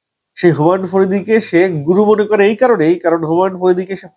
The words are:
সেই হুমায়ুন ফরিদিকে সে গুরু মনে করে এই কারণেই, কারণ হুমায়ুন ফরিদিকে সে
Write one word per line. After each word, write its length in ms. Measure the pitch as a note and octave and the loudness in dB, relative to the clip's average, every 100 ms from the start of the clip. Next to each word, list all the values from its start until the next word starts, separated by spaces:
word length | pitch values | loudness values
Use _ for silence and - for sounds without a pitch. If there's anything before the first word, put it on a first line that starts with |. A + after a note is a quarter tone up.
| _ _ _ - | _ _ _ 0
সেই 160 | F3 | 0
হুমায়ুন 360 | C#3+ D#3 F#3+ F#3 | 2 0 0 -2
ফরিদিকে 540 | F#3+ F#3+ G3 F#3+ A3 | -2 0 -2 0 -2
সে 280 | - E3+ F#3 | 0 0 0
গুরু 360 | D#3+ C#3+ F#3+ G#3 | -2 -2 0 2
মনে 200 | G#3 G#3 | 2 0
করে 220 | G#3 G3+ | 2 0
এই 80 | A3 | 2
কারণেই, 440 | B3+ G#3 D#3 F3+ | 0 2 0 0
কারণ 240 | E3+ E3 | 0 -2
হুমায়ুন 360 | D#3 E3 F#3+ F#3 | -2 0 -2 -2
ফরিদিকে 360 | F#3 F3+ F#3 F#3+ | -2 -2 -4 -10
সে 120 | F3+ | -14